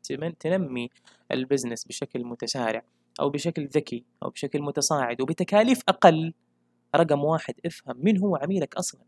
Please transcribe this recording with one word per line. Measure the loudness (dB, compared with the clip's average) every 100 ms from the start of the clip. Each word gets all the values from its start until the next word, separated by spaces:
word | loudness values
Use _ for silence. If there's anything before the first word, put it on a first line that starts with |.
تمن-، | -10 -6 -8 -6
تنمي | -2 -2 -2 -6 -8 _ -20 _ _
البزنس | -4 0 -2 -2 -8 -10
بشكل | -10 -8 -8 -10
متسارع | -8 -6 -4 -2 -4 _ _ _ -4
أو | -4
بشكل | -2 -4 -4 -2
ذكي | -2 -2 -12 _ _
أو | -12
بشكل | -8 -6 -4
متصاعد | -4 -2 0 0 -2 -2
وبتكاليف | -4 -2 2 4 4 2 2
أقل، | 8 8 8 -2 -6 _ _ _ _ _ 2
رقم | 4 2
واحد، | 2 0 -2 -8 -8
افهم | -10 -14 -2
مين | 2 2
هو | 2 0
عميلك | 0 -2 -2 -4
أصلًا. | -6 -10